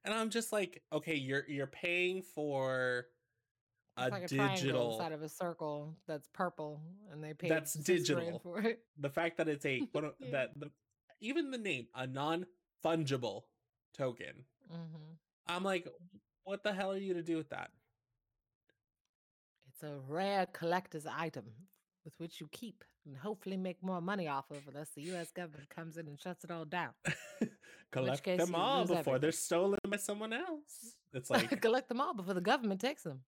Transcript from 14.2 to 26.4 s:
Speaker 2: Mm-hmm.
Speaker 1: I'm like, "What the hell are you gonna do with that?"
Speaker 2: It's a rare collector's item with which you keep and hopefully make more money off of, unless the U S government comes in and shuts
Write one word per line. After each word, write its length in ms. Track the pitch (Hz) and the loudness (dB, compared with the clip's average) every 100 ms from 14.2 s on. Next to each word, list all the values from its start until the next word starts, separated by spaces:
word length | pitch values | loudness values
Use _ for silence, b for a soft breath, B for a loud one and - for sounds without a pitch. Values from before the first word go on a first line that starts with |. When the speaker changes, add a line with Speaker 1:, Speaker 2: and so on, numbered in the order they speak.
| - - 135 _ - | -12 -12 -20 _ -14
Speaker 2:
Mm-hmm. 420 | 165 165 160 156 165 _ _ - | -12 -10 -12 -16 -20 _ _ -4
Speaker 1:
I'm 180 | 175 | 0
like, 240 | 190 185 170 - 175 196 _ _ | 2 0 -2 -14 -20 -20 _ _
"What 200 | 190 196 | -6 -2
the 100 | 208 | 0
hell 180 | 190 190 | 0 0
are 60 | 196 | 0
you 160 | 196 | 0
gonna 80 | 175 | -2
do 120 | 165 165 | 2 0
with 100 | 151 | 0
that?" 200 | - - _ _ _ _ _ _ _ _ _ _ _ _ _ _ _ _ _ _ _ - | -8 -8 _ _ _ _ _ _ _ _ _ _ _ _ _ _ _ _ _ _ _ -20
Speaker 2:
It's 140 | - | -14
a 160 | 151 143 131 | -10 -10 -4
rare 380 | 156 196 202 180 | -2 2 2 0
collector's 600 | - 165 180 185 160 147 | 0 2 2 0 -10 -6
item 380 | 127 165 143 110 113 190 _ _ _ | -4 -4 -4 -12 -18 -20 _ _ _
with 140 | 156 - | -20 -12
which 220 | 165 - | -10 -10
you 80 | 156 | -14
keep 340 | - 233 - - _ 147 | -12 -14 -16 -20 _ -16
and 100 | 135 | -8
hopefully 400 | 185 208 190 190 | -6 -6 -4 -2
make 260 | 185 170 | -4 -4
more 180 | 185 185 | -2 -2
money 260 | 170 202 160 | 0 0 0
off 220 | 139 - | -2 -4
of, 80 | 147 143 | -12 -10
unless 240 | 139 151 | -10 -10
the 120 | - | -8
U 120 | 156 | -6
S 160 | 180 165 | -6 -6
government 380 | - 170 147 143 | -8 -8 -10 -14
comes 260 | - 165 156 | -10 -10 -8
in 120 | 151 | -10
and 100 | 143 | -8
shuts 240 | 180 175 | -8 -8